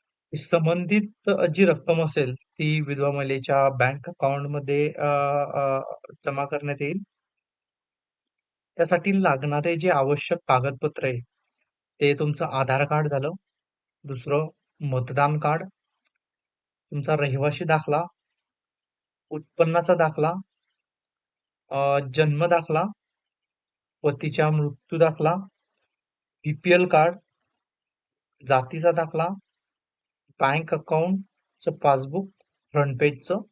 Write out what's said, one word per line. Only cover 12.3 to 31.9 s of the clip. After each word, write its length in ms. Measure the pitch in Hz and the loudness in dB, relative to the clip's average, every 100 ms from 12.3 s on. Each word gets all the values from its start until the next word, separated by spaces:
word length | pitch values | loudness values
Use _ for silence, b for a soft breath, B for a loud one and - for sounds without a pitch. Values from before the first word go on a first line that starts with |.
| 147 | -2
आधार 400 | 156 135 135 131 | -4 -2 0 0
कार्ड 240 | 143 151 147 | 2 0 0
झालं, 220 | 139 147 190 _ _ _ _ _ _ | -2 -4 -8 _ _ _ _ _ _
दुसरं 440 | 139 127 - 143 156 - _ - | -12 -10 -2 -2 -2 -8 _ -10
मतदान 580 | 143 127 123 139 143 151 | -4 -2 -2 0 0 2
कार्ड, 260 | 151 160 190 - _ _ _ _ _ _ _ _ _ _ _ | 0 -2 -4 -16 _ _ _ _ _ _ _ _ _ _ _
तुमचा 260 | 147 135 151 | -6 -2 0
रहिवासी 480 | 143 135 147 147 | 0 0 -2 -2
दाखला, 380 | 170 156 156 147 175 _ _ _ _ _ _ _ _ _ _ _ _ | 0 0 2 -2 -2 _ _ _ _ _ _ _ _ _ _ _ _
उत्पन्नाचा 640 | 156 - - 160 170 170 | -12 -4 0 2 2 4
दाखला, 380 | 170 156 156 156 190 - _ _ _ _ _ _ _ _ _ _ _ - | 4 2 2 -2 -2 -10 _ _ _ _ _ _ _ _ _ _ _ -8
अ, 280 | 139 139 139 139 | -2 0 0 0
जन्म 320 | 147 156 147 170 | 2 2 2 4
दाखला, 380 | 170 160 156 202 - _ _ _ _ _ _ _ _ _ _ | 2 2 -2 -2 -6 _ _ _ _ _ _ _ _ _ _
पतीचा 480 | 147 127 151 151 151 | -2 -2 -4 0 2
मृत्यू 480 | 156 147 - _ 165 | 2 -2 -6 _ 2
दाखला, 360 | 160 160 156 185 190 _ _ _ _ _ _ _ _ _ | 2 4 0 0 -6 _ _ _ _ _ _ _ _ _
बीपीएल 420 | 151 - 180 175 180 | -8 -4 2 4 6
कार्ड, 280 | 156 165 185 _ _ _ _ _ _ _ _ _ _ _ _ 135 | 4 4 0 _ _ _ _ _ _ _ _ _ _ _ _ 0
जातीचा 440 | 131 123 160 170 | 0 0 0 0
दाखला, 340 | 165 160 160 170 196 - _ _ _ _ _ _ _ _ - | 0 -2 -2 -4 -6 -14 _ _ _ _ _ _ _ _ -2
बँक 340 | 135 151 160 | 0 0 -2
अकाउंटचं 960 | 156 - 160 175 190 - _ _ _ - | -6 0 0 0 -2 -6 _ _ _ -8
पासबुक, 600 | 160 147 | 0 2